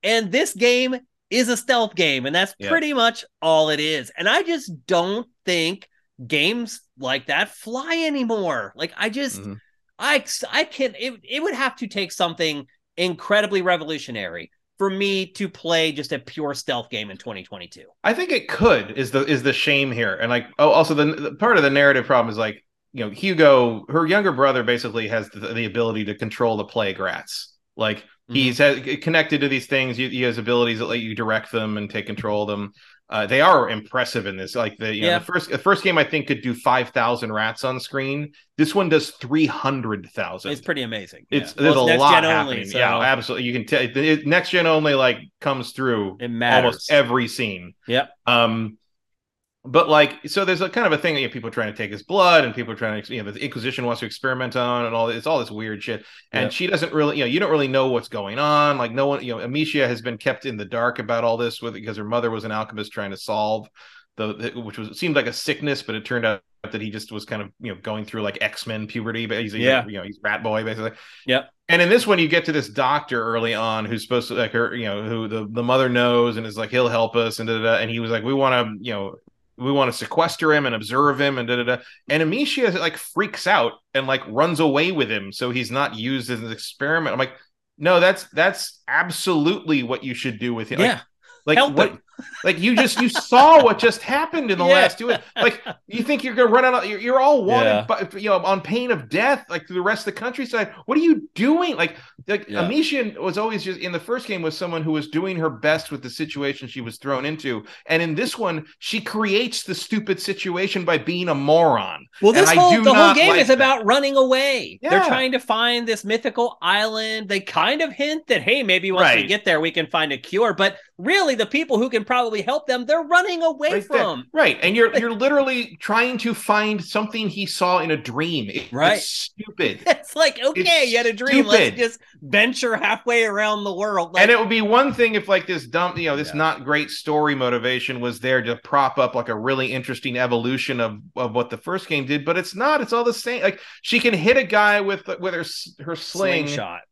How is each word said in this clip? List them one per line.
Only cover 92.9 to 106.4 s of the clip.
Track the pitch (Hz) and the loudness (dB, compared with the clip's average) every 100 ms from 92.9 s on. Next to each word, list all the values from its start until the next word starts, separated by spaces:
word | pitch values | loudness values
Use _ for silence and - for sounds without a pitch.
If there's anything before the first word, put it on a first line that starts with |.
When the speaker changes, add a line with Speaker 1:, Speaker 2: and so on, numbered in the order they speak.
| - | 4
Speaker 2:
you | 247 | 0
saw | - - 247 285 320 | 0 4 8 10 10
what | 247 208 | 8 6
just | 233 226 | 2 2
happened | - 277 320 330 247 | -2 -2 -2 -4 -2
in | 185 | 2
the | |
Speaker 1:
<laughs> | 175 | 6
Yeah. | |
Speaker 2:
last | 185 - - | 6 6 2
two. | 233 233 - - | -4 -4 -4 0
Like, | 233 - - - _ | 0 0 -12 -16 _
you | 220 | -6
think | 233 285 | -2 -2
you're | 254 | -2
gonna | 226 240 | 2 4
run | 240 | 6
out | 254 | 4
of, | 247 190 | 2 -2
you're, | 208 | -6
you're | 233 262 | 0 4
all | 262 294 | 4 4
wanted | 190 240 113 | 4 4 4
Speaker 1:
Yeah. | 104 110 | 2 0
Speaker 2:
by, | - - 196 | -4 -4 -6
you | 208 | 0
know, | 190 | 0
on | 175 190 | 2 -2
pain | - 220 247 | 0 -4 -2
of | 202 120 | -4 -2
death, | 160 240 277 - | 0 2 0 -2
like, | - - | -10 -6
through | 180 | -4
the | |
rest | 180 214 - | -2 -2 -6
of | |
the | - | -8
countryside. | 226 247 247 233 202 - - | -8 -8 -6 -4 -4 -8 -2
What | 285 | 2
are | |
you | 330 311 - | 4 2 0
doing? | - 233 320 349 247 | -2 2 2 0 -2
Like, | 170 - - - - | -4 -4 -20 -20 -4
like, | 208 208 | -4 -4
Speaker 1:
Yeah. | 104 | -4
Speaker 2:
Amicia | 175 277 311 277 220 - | 0 0 0 -2 -4 -4
was | 185 175 | -6 -2
always | 220 214 | -4 -4
just, | 190 180 | -6 -8
in | 180 | -6
the | 175 | -8
first | - 247 240 | -6 -6 -6
game, | 190 | -6
was | 160 156 | -6 -6
someone | 175 165 | -6 -4
who | 160 | -2
was | 156 147 | -4 -2
doing | 156 190 180 | -4 -4 -2
her | 160 | -4
best | 120 151 156 - | 0 0 0 -2
with | 143 | -12
the | 127 | -12
situation | - 151 143 | -10 -10 -4